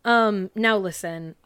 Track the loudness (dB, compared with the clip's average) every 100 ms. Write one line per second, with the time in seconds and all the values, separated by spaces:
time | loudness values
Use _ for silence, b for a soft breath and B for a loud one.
0 | 2 4 4 0 -4 -2 2 2 -2 -6
1 | -8 -8 -12 -16